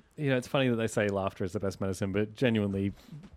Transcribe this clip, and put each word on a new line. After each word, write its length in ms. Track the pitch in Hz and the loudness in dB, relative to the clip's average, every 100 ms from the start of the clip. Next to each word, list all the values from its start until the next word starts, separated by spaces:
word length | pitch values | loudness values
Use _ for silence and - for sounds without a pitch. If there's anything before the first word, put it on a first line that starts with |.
| - - | -12 -4
you 140 | 143 | 0
know, 60 | 127 | 0
it's 100 | - | 0
funny 220 | 143 127 | 0 2
that 60 | 113 | 2
they 100 | 113 | 0
say 200 | 117 104 | 2 2
laughter 360 | 98 95 - | 2 -2 -2
is 80 | 95 | -4
the 60 | 104 | -2
best 200 | 98 - | -4 -2
medicine, 320 | 95 92 98 | -4 -2 0
but 240 | 98 107 | 0 -2
genuinely, 580 | 107 123 110 101 98 98 - - - - | 0 2 4 2 0 -2 -4 -14 -18 -18